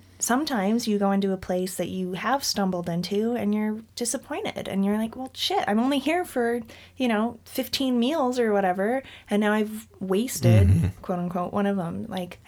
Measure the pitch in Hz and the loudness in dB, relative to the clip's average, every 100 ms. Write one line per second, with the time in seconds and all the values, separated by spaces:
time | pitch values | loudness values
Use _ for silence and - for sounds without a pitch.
0 | - - - 247 302 247 190 226 233 202 | -10 -8 -2 0 0 0 0 0 0 0
1 | 196 196 196 185 - 185 185 - 170 185 | 2 2 2 -2 -2 -2 -2 -4 -6 -4
2 | 185 180 208 277 - - 190 180 175 170 | -4 -4 -2 -2 -2 0 0 0 -2 -2
3 | 170 202 226 240 208 208 214 214 220 - | -2 0 0 0 0 0 0 -4 -8 -8
4 | 240 269 - 311 440 - - 190 196 214 | -4 -4 -6 -6 -6 -6 -4 0 2 2
5 | 226 247 262 - - 381 - 214 254 285 | -2 -6 -12 -6 -2 0 2 2 2 2
6 | 277 339 349 262 233 240 233 - - - | 2 0 0 0 0 -2 -6 -16 -14 -2
7 | 254 214 233 - - - 254 - 262 247 | 0 2 0 -4 -10 -6 -4 -2 0 2
8 | 233 330 254 254 226 202 190 185 202 262 | 2 2 0 2 2 4 2 2 0 0
9 | - - - 208 214 214 214 214 - - | -4 -14 -2 2 2 2 0 -4 -14 -8
10 | 190 190 254 - 117 107 92 123 117 - | -2 0 0 2 6 8 8 6 4 -2
11 | - 180 175 175 180 202 202 196 170 190 | -6 -4 -2 -4 -4 0 0 0 -2 -6
12 | 220 190 180 - | -8 -8 -8 -10